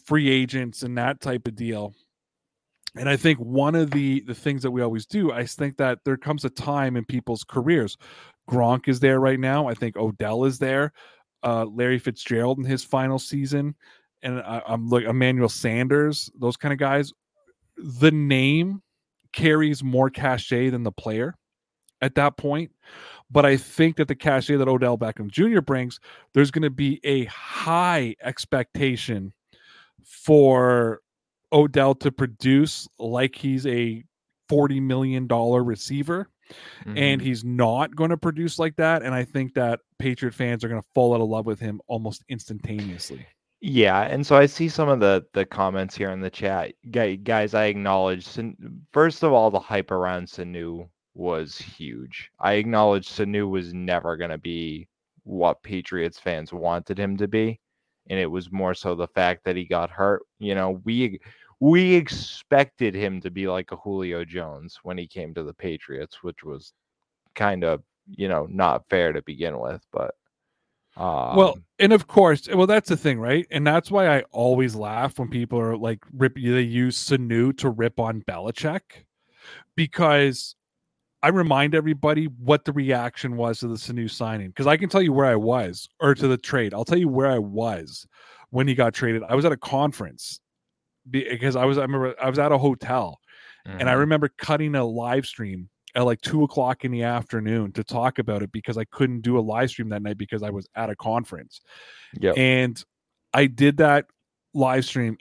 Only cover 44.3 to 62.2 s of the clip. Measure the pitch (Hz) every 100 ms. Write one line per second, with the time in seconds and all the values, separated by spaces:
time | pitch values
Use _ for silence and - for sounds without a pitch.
44.3 | 143 143 - 165 151 147 135 101 95 -
45.3 | 98 95 - 95 95 95 - 98 92 92
46.3 | - 101 95 - - 117 117 107 95 104
47.3 | 113 104 110 107 101 101 95 95 92 -
48.3 | - 113 - - 117 - 147 160 - 160
49.3 | 127 110 98 - 104 92 92 90 90 90
50.3 | - 87 87 85 85 87 _ _ - 87
51.3 | 80 78 - - - 76 58 64 - -
52.3 | - 95 104 110 110 107 101 92 - 101
53.3 | 104 101 95 87 90 90 87 85 82 85
54.3 | 78 87 85 82 78 92 _ _ _ -
55.3 | 95 87 73 - 95 - 92 85 - 92
56.3 | 80 78 87 85 85 - 98 98 98 104
57.3 | 110 110 113 _ _ _ _ - 95 85
58.3 | 90 90 95 92 90 92 87 87 - 90
59.3 | 87 92 90 85 87 85 - 98 101 -
60.3 | - 104 95 95 95 110 117 123 92 -
61.3 | - _ - 143 175 180 175 151 -